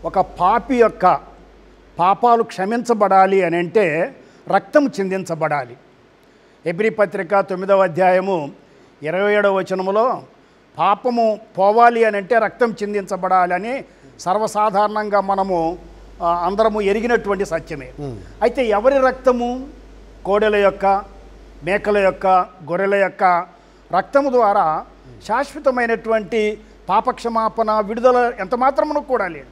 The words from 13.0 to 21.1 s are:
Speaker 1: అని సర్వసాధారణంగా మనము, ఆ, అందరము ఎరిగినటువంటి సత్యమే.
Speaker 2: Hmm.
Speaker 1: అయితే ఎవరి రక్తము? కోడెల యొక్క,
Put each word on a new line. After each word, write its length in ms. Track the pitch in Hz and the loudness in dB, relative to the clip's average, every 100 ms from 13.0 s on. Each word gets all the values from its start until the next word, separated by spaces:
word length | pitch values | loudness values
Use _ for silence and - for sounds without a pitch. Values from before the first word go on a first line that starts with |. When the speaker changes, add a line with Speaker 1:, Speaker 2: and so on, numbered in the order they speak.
| 196 190 185 185 175 | -6 -6 0 2 2
Speaker 1:
అని 300 | 180 220 262 226 - 139 - | -2 -4 -8 -10 -20 -20 -10
సర్వసాధారణంగా 1000 | 175 202 220 202 214 190 208 214 214 202 | -4 -2 -2 0 0 2 0 -2 -2 -2
మనము, 560 | 196 190 190 180 165 175 - - - - | 0 -2 0 0 -2 -6 -14 -20 -20 -6
ఆ, 220 | 175 175 175 | -2 -2 -2
అందరము 360 | 202 220 214 | 0 0 0
ఎరిగినటువంటి 640 | 196 208 233 233 202 196 196 | -2 0 0 -2 0 -4 -4
సత్యమే. 460 | 160 - 151 127 127 | -6 -8 -14 -14 -12
Speaker 2:
Hmm. 160 | 143 110 - - | -12 -12 -16 -4
Speaker 1:
అయితే 260 | 226 247 240 | -2 0 0
ఎవరి 300 | 202 247 277 | 2 2 2
రక్తము? 680 | 262 254 262 247 240 254 277 - - - - - 185 | 0 2 0 0 -2 -6 -12 -18 -20 -20 -20 -14 -2
కోడెల 300 | 202 214 208 | 0 2 2
యొక్క, 300 | 196 190 196 196 - | 2 2 0 0 -4